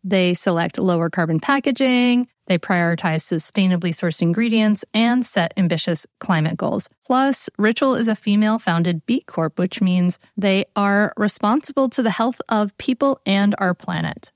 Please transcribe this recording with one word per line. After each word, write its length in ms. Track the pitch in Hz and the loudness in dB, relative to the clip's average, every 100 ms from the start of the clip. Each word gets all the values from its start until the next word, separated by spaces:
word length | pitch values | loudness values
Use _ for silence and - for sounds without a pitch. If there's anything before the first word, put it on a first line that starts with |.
They 300 | 190 190 180 | 0 0 2
select 440 | 180 - 170 170 - | 0 0 0 -2 -2
lower 320 | 190 170 165 | 0 2 0
carbon 300 | - 165 160 | -2 0 0
packaging, 880 | - 277 277 254 262 247 247 247 247 _ - | 0 0 0 0 2 2 2 2 -2 _ -2
they 100 | 175 | -2
prioritize 640 | - 180 170 165 175 160 | 0 0 2 0 -2 -2
sustainably 680 | - 165 - - 190 180 175 | -2 -6 -2 0 2 2 -2
sourced 300 | 160 175 - | -2 -4 0
ingredients, 640 | 170 170 233 220 214 214 - | 0 0 2 2 2 0 -2
and 320 | 214 233 247 240 | 0 2 2 0
set 280 | - 170 - | -2 -2 0
ambitious 500 | 175 165 - 160 - _ | 0 0 -2 -4 -6 _
climate 380 | - 165 156 - | -2 0 0 -2
goals. 320 | - - - _ - | -2 -4 -6 _ -2
Plus, 440 | 254 269 262 - - | 2 2 0 -6 -2
Ritual 380 | 208 233 269 247 | 0 2 0 2
is 140 | 226 | 0
a 60 | 214 | -2
female-founded 920 | - 208 214 226 - 170 170 165 - | 0 2 2 0 0 0 0 -2 -2
B 160 | 240 | -4
Corp, 360 | - - 160 - | -2 -4 -4 -2
which 200 | 180 - | -4 0
means 400 | 190 180 180 - _ - | 0 2 0 -2 _ -4
they 300 | 196 190 - - | 0 0 0 -2
are 380 | 202 202 208 - | 2 2 0 0
responsible 720 | 208 - 208 262 - 277 269 | -2 0 0 0 -2 -2 0
to 140 | - | 0
the 60 | 226 | -2
health 320 | - 233 240 - | 0 -2 -2 -4
of 280 | 220 208 - | -2 -2 -4
people 440 | - 254 277 269 - | -6 0 0 0 -2
and 300 | 196 202 208 | 2 2 0
our 140 | 185 | -2
planet. 600 | 180 - 165 165 - - | -2 -6 -4 -6 -8 -18